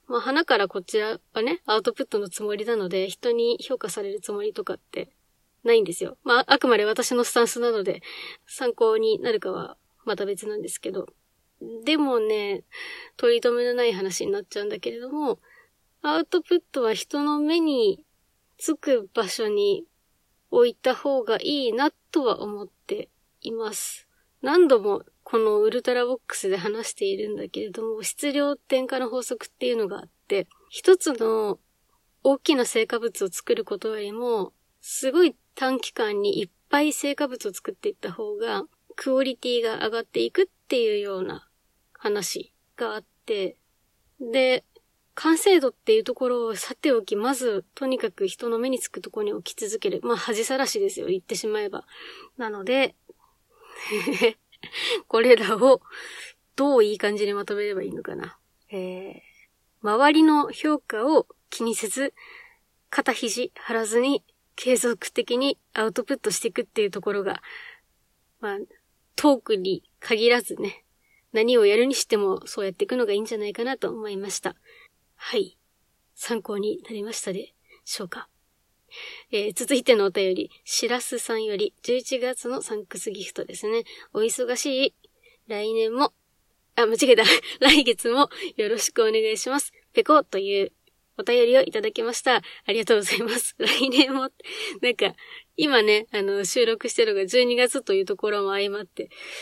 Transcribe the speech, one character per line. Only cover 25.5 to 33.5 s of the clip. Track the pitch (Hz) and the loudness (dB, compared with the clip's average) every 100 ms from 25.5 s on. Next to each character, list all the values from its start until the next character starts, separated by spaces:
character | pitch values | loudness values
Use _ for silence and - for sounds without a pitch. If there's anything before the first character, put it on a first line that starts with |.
| 208 | 4
ウ | 214 | 2
ル | 240 | 2
ト | 240 | 0
ラ | 247 247 | 0 0
ボ | |
ッ | 254 | -4
ク | - - | -6 -6
ス | 196 | -4
で | 190 | -2
話 | 208 220 220 | -2 -6 -8
し | |
て | - | -4
い | 196 196 | -4 -4
る | 214 | -6
ん | 202 | -8
だ | - | -8
け | - | -8
れ | 214 | -8
ど | 202 | -8
も、 | 226 220 | -8 -6
質 | 196 - 294 | -8 -6 -4
量 | 285 285 | 0 -2
転 | 285 - 262 262 | -4 -2 -2 0
化 | 262 | -4
の | 247 | -4
法 | 247 | -6
則 | 233 240 - | -6 -8 -12
っ | |
て | - 254 | -8 -4
い | |
う | 233 | -2
の | 202 | -2
が | 196 | -6
あ | |
っ | - _ - | -14 _ -4
て、 | 196 175 _ _ | -4 -4 _ _
一 | - - 370 | 2 6 6
つ | - | 6
の | 240 220 220 208 - _ _ _ _ _ _ | 0 0 0 0 -4 _ _ _ _ _ _
大 | 269 269 | 2 2
き | - | 2
な | 285 | 2
成 | 233 233 220 | 2 0 0
果 | 233 | -2
物 | 226 - | -4 -4
を | 190 | -6
作 | - - | -4 -2